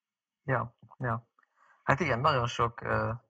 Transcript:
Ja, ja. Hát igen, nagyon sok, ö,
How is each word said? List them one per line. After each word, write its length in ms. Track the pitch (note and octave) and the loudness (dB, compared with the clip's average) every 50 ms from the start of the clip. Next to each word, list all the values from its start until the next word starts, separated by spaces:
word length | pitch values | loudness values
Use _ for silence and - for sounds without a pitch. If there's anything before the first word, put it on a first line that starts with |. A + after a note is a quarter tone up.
| _ _ _ _ _ _ _ _ - | _ _ _ _ _ _ _ _ -6
Ja, 300 | C#3 C3 A#2 A#2 A#2+ - _ - - - - | -2 -2 -2 -2 -6 -12 _ -20 -20 -12 -6
ja. 280 | C3 B2 A2+ A#2 - _ _ _ _ _ _ _ _ _ _ _ | -4 -4 -4 -4 -6 _ _ _ _ _ _ _ _ _ _ _
Hát 180 | - - C#3 - | 2 2 2 2
igen, 200 | F3+ D3 A#2+ A2+ | 2 0 0 2
nagyon 260 | C3+ D#3 D3 B2+ A#2+ | 2 2 2 2 0
sok, 340 | A#2+ - - A#2+ A#2 A#2 - | 0 0 0 0 0 -2 -4
ö, 300 | - A2+ A2+ G#2+ A2 A2 A2+ A#2 _ _ | -4 -2 0 0 0 0 -4 -6 _ _